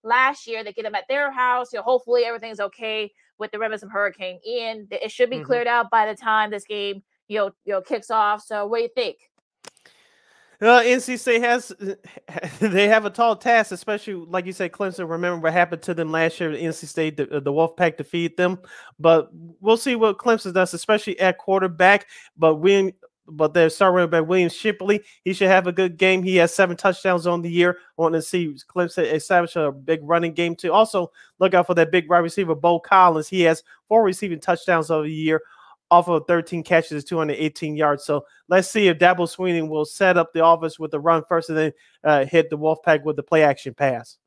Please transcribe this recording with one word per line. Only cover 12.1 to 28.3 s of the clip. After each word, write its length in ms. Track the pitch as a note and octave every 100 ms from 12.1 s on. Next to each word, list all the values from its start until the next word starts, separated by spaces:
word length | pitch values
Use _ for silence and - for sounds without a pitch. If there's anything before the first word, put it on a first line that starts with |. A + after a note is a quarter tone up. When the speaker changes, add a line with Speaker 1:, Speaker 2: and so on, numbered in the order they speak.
| -
Speaker 2:
<laughs> 440 | - - F3 -
they 280 | A3 F#3 G3+
have 160 | A3
a 60 | G#3
tall 260 | F#3+ A#3 G#3+
task, 380 | B3+ A#3 G#3+
especially, 400 | F#3 - G#3 -
like 320 | F#3+ E3 F3+ F3+
you 80 |
said, 180 | F3+ F3+
Clemson. 380 | - G3 F3+ E3+
Remember 320 | E3 F3 F3
what 100 | D#3+
happened 300 | F3 F3 E3+
to 120 | -
them 160 | E3+ D#3+
last 300 | D#3+ E3 E3
year. 120 | E3
N 180 | C#3+ E3
C 140 | D#3 D#3
State, 300 | - D#3 D3+
the, 80 | C#3
the 260 | D3 C#3
Wolfpack 460 | C#3+ E3 - F3 -
defeated 400 | D3 F3 E3+ -
them. 220 | F3+ F#3 - - - _
But 320 | E3 E3 - E3 E3+ _
we'll 160 | G3 A3+
see 200 | C4+ A#3+
what 220 | A3 G3
Clemson 340 | A#3+ A3+ F#3+
does, 200 | F3+ F#3
especially 460 | E3+ - G#3 G#3+ F3+
at 180 | F#3 F3+
quarterback. 680 | - F#3+ F#3 E3 F#3 G3+ - - - _
But 180 | D#3+ D#3
William, 360 | F3+ G3+ F#3 - _ _ -
but 260 | D#3 D#3
their 160 | E3 D#3+
star 220 | E3 F#3+
running 180 | F3+ E3+
back, 160 | E3 D#3+
William 240 | F#3 F3
Shipley, 520 | - A3 G#3 F#3+ G#3 _ _ F#3
he 80 |
should 160 | F#3 F#3+
have 180 | F#3+ F3+
a 60 |
good 240 | F3 F#3 D#3+
game. 260 | F#3+ F#3
He 140 | F#3 F#3
has 160 | E3+
seven 240 | - F#3+ F3
touchdowns 500 | G3 F3+ F#3+ F3+ E3+
on 140 | F3
the 100 | E3+
year. 260 | E3+ F3 F3 _ -
I 40 |
want 120 | E3
to 80 | E3
see 340 | D#3+